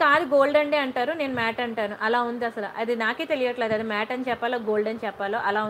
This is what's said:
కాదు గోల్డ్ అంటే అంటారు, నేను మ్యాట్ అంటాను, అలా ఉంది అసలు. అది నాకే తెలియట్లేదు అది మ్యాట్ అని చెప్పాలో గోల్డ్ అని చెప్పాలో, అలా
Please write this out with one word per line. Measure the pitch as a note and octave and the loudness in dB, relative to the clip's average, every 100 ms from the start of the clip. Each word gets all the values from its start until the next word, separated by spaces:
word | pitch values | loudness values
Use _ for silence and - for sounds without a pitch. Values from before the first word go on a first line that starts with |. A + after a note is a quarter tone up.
కాదు | D4+ D4+ D4 | 4 4 4
గోల్డ్ | C#4 C#4 D4 | 4 6 4
అంటే | D4 D4 | 4 2
అంటారు, | C4 B3+ B3 E4 | 0 0 -2 -2
నేను | C#4 B3 | -2 0
మ్యాట్ | A3+ A3+ A#3+ | -2 -2 -4
అంటాను, | A3+ G#3 G#3 A3 | -2 -4 -2 0
అలా | A#3+ A#3+ | 2 0
ఉంది | A#3+ A#3 | -2 -4
అసలు. | A3+ G#3 - | -4 -8 -4
అది | A3+ A#3 | -2 0
నాకే | A3 B3+ D#4+ | 0 -2 -2
తెలియట్లేదు | C#4+ B3+ B3 A3+ G#3+ | 0 0 0 0 0
అది | A3+ | 0
మ్యాట్ | G#3 A3 B3+ | -2 -2 -4
అని | B3 | -4
చెప్పాలో | A3+ A#3+ B3 G#3+ | -2 -2 -2 0
గోల్డ్ | G#3+ G#3+ | 0 0
అని | A3+ G#3+ | -2 -6
చెప్పాలో, | - G3 A3+ G3+ | -4 -4 -2 0
అలా | G#3 | 0